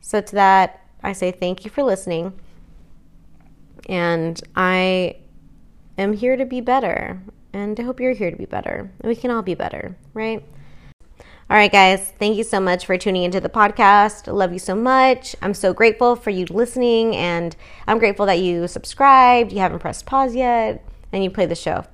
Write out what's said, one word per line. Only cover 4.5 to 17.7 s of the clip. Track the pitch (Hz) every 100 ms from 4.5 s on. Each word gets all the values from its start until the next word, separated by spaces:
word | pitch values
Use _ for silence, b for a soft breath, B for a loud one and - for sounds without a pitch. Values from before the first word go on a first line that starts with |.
I | - 185 185 185 185 180 - - - - - - - - -
am | 196
here | 208 247 254
to |
be | 262 247
better. | 240 254 220 - - 190 190 - -
And | 196 202 214
I |
hope | 240 254
you're | 254
here | 233 190
to | 165
be |
better. | - - - - 196 -
And | 220
we | 233
can | 247
all | 233
be | 190
better, | 160 - - - 185 -
right? | 220 220 226 - b b b b - - - b b b
All | 214
right, | 208
guys, | 202 185 190 - -
thank | 208 214
you |
so | 220 202
much | 190 180 -
for | 185
tuning | 202 185
into | 180 190
the | 185
podcast. | 226 208 208 208 208 208 - -
Love | 202 185
you | 180
so | -
much. | 190 247 262 262 254 - -
I'm | 185
so | 196 202
grateful | - 226 220 240 233
for | 233
you | 190 175
listening, | 180 240 254 240 226 226
and | 220 175 170 170 - B